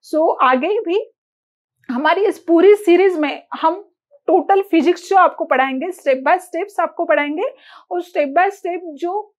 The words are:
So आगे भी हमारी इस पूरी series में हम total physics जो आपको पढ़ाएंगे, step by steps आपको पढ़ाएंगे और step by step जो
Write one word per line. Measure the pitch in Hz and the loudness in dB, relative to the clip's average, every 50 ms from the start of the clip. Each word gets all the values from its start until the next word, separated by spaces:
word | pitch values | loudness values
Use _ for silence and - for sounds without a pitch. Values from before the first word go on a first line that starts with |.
| _ | _
So | - - 302 320 - - - | -4 -2 0 0 0 0 2
आगे | - 254 262 262 262 349 427 466 | 2 2 2 0 0 -2 -4 -4
भी | 415 330 349 427 523 - _ _ _ _ _ _ _ _ _ _ _ _ _ _ _ - | -2 -2 -4 -4 -4 -6 _ _ _ _ _ _ _ _ _ _ _ _ _ _ _ -8
हमारी | 247 247 294 302 339 370 403 | -8 -4 0 0 0 0 0
इस | 403 302 - | -2 -4 -4
पूरी | _ - 339 330 349 403 415 | _ 0 2 6 6 6 6
series | 403 415 - 339 349 381 392 359 | 4 4 2 4 4 4 2 0
में | 311 302 277 - - _ _ - - | 0 -4 -4 -6 -10 _ _ -10 -2
हम | - 320 349 392 415 _ _ _ _ _ _ _ _ | -2 -2 -2 -2 -12 _ _ _ _ _ _ _ _
total | - 320 - 285 - 392 392 | 0 0 0 2 2 0 0
physics | 392 - - 330 254 330 349 - - - | 0 0 0 0 2 2 -2 -2 -4 0
जो | 392 | 2
आपको | 381 349 311 - - 330 | 4 4 4 2 -2 -4
पढ़ाएंगे, | 330 285 254 262 269 262 262 285 370 | -2 0 0 0 -2 -2 -6 -8 -8
step | 339 - - 285 262 262 262 | -10 -6 -2 -2 -2 0 2
by | 285 349 | 0 0
steps | 359 359 - - 320 392 415 - - | 0 -2 -8 -8 -8 -8 -6 -4 -4
आपको | 339 320 330 - 339 | -4 -4 -4 -6 -2
पढ़ाएंगे | 330 311 285 285 294 302 320 415 571 - _ _ - - - _ _ | 0 0 0 0 -2 -4 -6 -6 -6 -8 _ _ -20 -20 -20 _ _
और | 359 359 | -8 -8
step | 349 - _ 370 294 277 277 | -8 -6 _ -4 -4 0 0
by | 339 370 392 392 | 0 0 0 -2
step | - _ 359 349 370 370 330 302 | -6 _ -8 -8 -8 -10 -14 -12
जो | 262 330 349 370 415 415 _ _ | -8 -8 -6 -6 -6 -8 _ _